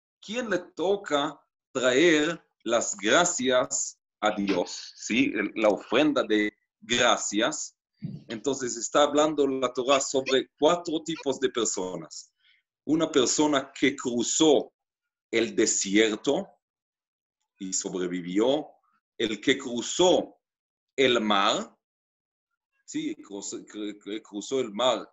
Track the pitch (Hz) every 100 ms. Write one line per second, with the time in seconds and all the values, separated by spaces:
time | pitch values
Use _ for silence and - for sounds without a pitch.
0 | _ _ - 226 233 180 - - 170 202
1 | - 147 151 147 _ _ _ 131 127 127
2 | 175 156 151 170 _ _ - 117 101 104
3 | 98 139 175 - 131 127 139 - - -
4 | _ _ 107 104 101 92 87 - - -
5 | - 110 139 - 104 104 107 95 - 113
6 | 151 131 113 107 104 - _ _ 113 120
7 | 123 104 - 104 120 151 - _ _ _
8 | - - - 113 139 131 123 113 110 151
9 | 147 147 156 151 139 131 127 127 123 139
10 | 131 135 135 131 117 - 147 175 170 160
11 | 160 160 139 127 131 - 107 - 92 90
12 | 78 - - _ _ _ _ _ - 156
13 | 160 147 117 - 151 143 135 - 135 -
14 | 127 120 113 - 160 127 - _ _ _
15 | _ _ _ 113 117 98 107 - 101 98
16 | 110 107 - 143 196 _ _ _ _ _
17 | _ _ _ _ _ - 95 92 98 92
18 | 90 90 85 92 117 147 147 - _ _
19 | _ - 113 110 - 135 123 120 110 -
20 | 180 147 92 - _ _ _ _ _ -
21 | 131 120 107 101 101 143 226 _ _ _
22 | _ _ _ _ _ _ _ _ - 147
23 | 156 - - 98 98 113 90 107 104 104
24 | - 107 - 104 98 135 120 101 127 113
25 | 82